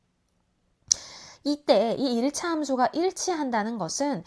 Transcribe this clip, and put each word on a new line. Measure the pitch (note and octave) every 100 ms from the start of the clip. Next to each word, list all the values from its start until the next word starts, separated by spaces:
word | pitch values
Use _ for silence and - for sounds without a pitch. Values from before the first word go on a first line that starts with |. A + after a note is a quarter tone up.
| _ _ _ _ _ _ _ _ - - - - - -
이때 | C#4 D4 - G#3+ A3+ G3+
이 | C4+ A#3
일 | C4+
차 | - F4
함수가 | D#4+ C#4 B3+ B3+
일치한다는 | D4 F#4 - - E4 C4+ A#3 G#3 A#3
것은 | E3 - C#4+ G#3+